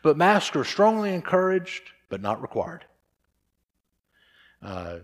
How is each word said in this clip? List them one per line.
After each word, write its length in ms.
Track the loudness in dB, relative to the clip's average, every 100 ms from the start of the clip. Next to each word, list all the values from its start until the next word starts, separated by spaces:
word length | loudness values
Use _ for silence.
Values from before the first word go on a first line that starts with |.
But 140 | 2 4
masks 380 | 4 4 2
are 100 | -2
strongly 480 | -2 4 4 4 -2
encouraged 680 | -4 0 0 2 0 -4 -14 -18 _ _
but 140 | -8
not 180 | -4 -6
required. 440 | -4 -6 -6 -8 -20 _ _ _ _ _ _ _ _ _ _ _ _ _ _ _ _ _
Uh, 380 | -14 -12 -12 -14